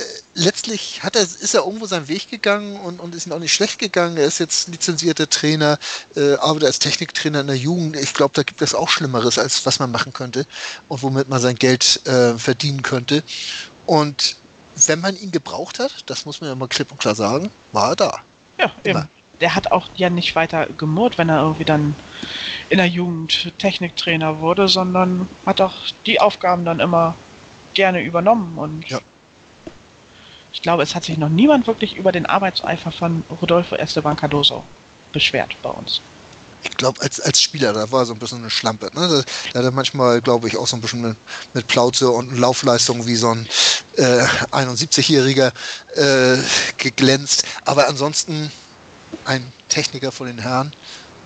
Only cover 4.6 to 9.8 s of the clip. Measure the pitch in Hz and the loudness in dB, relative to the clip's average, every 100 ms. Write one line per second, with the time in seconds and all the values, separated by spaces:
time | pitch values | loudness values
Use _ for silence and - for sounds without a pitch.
4.6 | - 165 - 160 170 156 156 - 151 156 | -4 -4 -2 0 0 0 0 0 2 4
5.6 | 151 151 - - - - 143 139 139 156 | 4 2 -2 -12 -8 0 4 4 2 2
6.6 | 147 - 147 - 160 - 156 147 139 135 | 2 2 -2 -2 -4 -4 -2 -2 -2 -2
7.6 | 135 180 160 147 139 - 139 - 143 - | 0 0 -2 -4 -4 0 0 2 -4 -2
8.6 | 147 110 160 - 147 123 120 - 131 - | -2 0 0 -2 0 0 2 2 0 0
9.6 | - - | 0 0